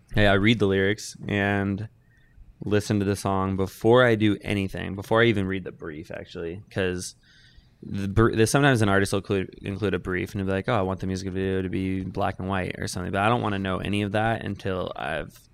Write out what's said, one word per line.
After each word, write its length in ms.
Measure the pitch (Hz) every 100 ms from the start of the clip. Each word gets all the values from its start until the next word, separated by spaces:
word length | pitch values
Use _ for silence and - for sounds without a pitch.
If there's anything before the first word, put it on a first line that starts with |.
| _ 107
Hey, 100 | 104
I 60 |
read 240 | 98 104 113
the 80 | 101
lyrics 480 | 95 98 107 - - -
and 640 | 101 101 101 98 98 110 - _ _ _ - - - -
listen 320 | 104 - 107
to 60 | 98
the 100 | 98
song 400 | 98 95 95 95
before 480 | 95 - 110 123 123
I 100 | 110
do 220 | 107 101
anything, 540 | 104 101 95 87 90 98
before 260 | 98 113
I 40 | 117
even 200 | 101 95
read 160 | 95 -
the 60 |
brief, 400 | - 85 76 -
actually, 500 | - 85 90 85 90 107
'cause 440 | - 92 90 92 - _ _ - - - _
the 240 | - 98 98
br-, 260 | 101 113 -
the, 100 | 110
sometimes 340 | 143 143 123
an 80 | 107
artist 240 | 98 98
will 60 | 101
include, 360 | - 98 90 -
include 320 | - 98 101
a 60 | 92
brief 340 | 95 90 95 104
and 100 | 95
be 60 |
like, 160 | 95 95
"Oh, 60 | 117
I 60 |
want 180 | 95 95
the 80 | 95
music 220 | 92 95
video 300 | 92 95 95
to 80 | 92
be 320 | 95 95 95
black 360 | 95 95 98 -
and 80 | 92
white 260 | 95 90 -
or 100 | -
something," 240 | 90 90
but 80 | 95
I 80 | 107
don't 120 | 120
wanna 180 | 107 98
know 180 | 98 90
any 220 | 90 101
of 100 | 104
that 300 | 104 110 113
until 480 | - 101 98 92 85 -
I've 420 | 64 78 82 - -